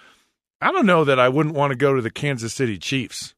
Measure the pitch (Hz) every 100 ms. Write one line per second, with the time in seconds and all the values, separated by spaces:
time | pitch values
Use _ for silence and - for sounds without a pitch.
0 | _ _ _ _ _ _ 254 370 208 170
1 | 139 131 127 143 151 147 143 127 143 135
2 | 110 - 147 127 113 - 123 92 - 135
3 | 104 - -